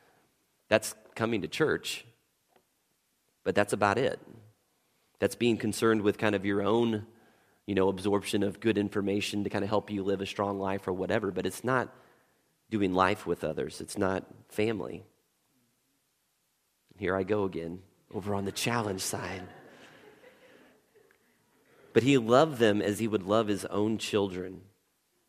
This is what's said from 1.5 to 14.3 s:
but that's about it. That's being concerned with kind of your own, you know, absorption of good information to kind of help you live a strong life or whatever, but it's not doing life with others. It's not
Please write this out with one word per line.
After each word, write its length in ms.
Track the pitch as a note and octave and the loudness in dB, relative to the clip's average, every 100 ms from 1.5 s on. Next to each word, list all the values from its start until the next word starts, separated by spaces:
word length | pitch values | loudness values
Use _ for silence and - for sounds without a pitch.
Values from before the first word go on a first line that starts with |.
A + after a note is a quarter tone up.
| - D3+ E2+ - - - _ _ _ _ _ _ _ _ _ _ _ _ _ | 0 0 0 -4 -10 -14 _ _ _ _ _ _ _ _ _ _ _ _ _
but 100 | - | -2
that's 200 | F#2+ G2+ | 0 0
about 240 | A2 G#2 G#2 | 2 2 2
it. 220 | C#3 - - - - _ _ _ _ _ _ _ | 0 -4 -12 -20 -20 _ _ _ _ _ _ _
That's 160 | G2 - | -2 2
being 220 | A#2+ G#2+ | 0 2
concerned 440 | A2 - A2+ A2 | -2 2 2 4
with 160 | G2+ - | 2 2
kind 180 | A2 G2+ | 0 0
of 100 | G2+ | 0
your 160 | G2+ | 0
own, 440 | G2 A#2 A#2 G#2+ G#2 - _ _ _ _ - | 2 2 2 -2 -6 -20 _ _ _ _ -2
you 100 | G2 | 2
know, 140 | F#2+ | 2
absorption 540 | F#2+ G2+ G2+ - G#2 | 2 0 0 0 0
of 160 | G2 F2 | -2 0
good 180 | A2+ G2+ | 0 2
information 680 | G2+ G#2 G2 G2+ - G#2 | 0 -2 -2 -2 -2 -4
to 60 | G2 | -4
kind 140 | G#2 | -4
of 60 | G2+ | 0
help 200 | G#2 - | -2 0
you 140 | G#2 | -4
live 180 | F#2+ G2 | -2 -2
a 40 | G2 | -4
strong 340 | - G2+ G2 | -2 -2 -2
life 280 | F#2+ G2 - | -2 -4 -4
or 60 | |
whatever, 380 | F#2 F2+ A2 G2+ | -4 0 0 0
but 140 | F2+ F#2 | -2 -4
it's 180 | - | -4
not 300 | A#2 B2+ - - - _ _ _ _ _ _ | 0 0 -2 -10 -20 _ _ _ _ _ _
doing 240 | A2 F#2+ | 0 2
life 320 | F#2 F#2 G2+ E2+ | 4 4 2 -4
with 180 | E2+ | -4
others. 380 | D#2 D2+ C#2+ - | -4 -4 -6 -8
It's 160 | - G2+ | -10 -2
not 280 | F#2+ F#2+ - | 0 0 -6